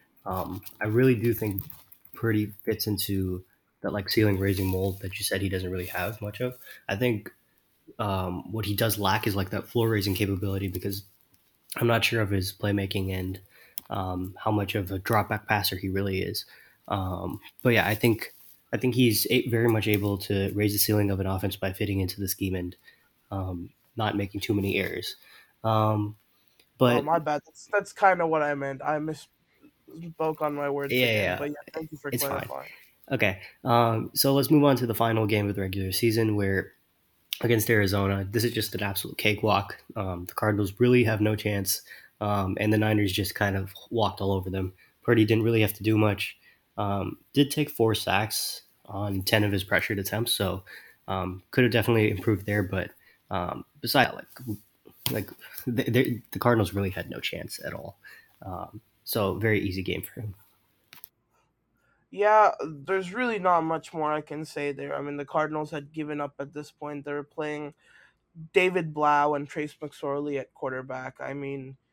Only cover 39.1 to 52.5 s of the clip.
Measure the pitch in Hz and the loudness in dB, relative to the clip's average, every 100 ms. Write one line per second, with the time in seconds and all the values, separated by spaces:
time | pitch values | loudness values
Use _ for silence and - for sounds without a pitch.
39.1 | - 110 104 107 101 98 - - - 95 | -2 0 2 2 2 0 -8 -12 -8 -6
40.1 | 90 87 - 107 104 101 98 123 123 110 | -6 -8 -2 0 2 0 2 4 6 4
41.1 | 107 107 107 107 101 98 - - - - | 2 2 0 0 -2 -2 -4 -6 -20 -20
42.1 | - 104 104 95 95 107 107 107 107 101 | -6 -2 0 -2 0 2 4 4 4 2
43.1 | 95 98 - 101 95 95 - - 117 104 | 0 -2 0 0 0 -4 -10 -6 0 0
44.1 | - 98 98 95 95 92 - _ _ - | 0 -2 0 -2 -4 -4 -8 _ _ 2
45.1 | 117 110 110 110 117 107 - 104 110 107 | 4 6 4 4 4 4 2 2 4 4
46.1 | 98 - - _ _ _ - 101 101 95 | 2 -4 -12 _ _ _ -6 -2 -2 -4
47.1 | - _ 139 139 151 147 - 113 107 - | -8 _ 2 2 2 -2 0 2 2 2
48.1 | 95 110 - - - - _ - 101 104 | 0 0 -4 -6 -8 -16 _ -12 -6 -4
49.1 | 98 95 107 104 101 92 95 - 101 95 | -4 2 4 4 2 0 0 0 -2 -4
50.1 | 104 - - 98 95 - - - _ - | -2 -2 0 0 -2 -8 -18 -20 _ -6
51.1 | 95 92 92 - - 123 117 107 117 107 | -4 -4 -6 -2 2 4 4 4 4 4
52.1 | 101 - 101 98 | 2 0 0 0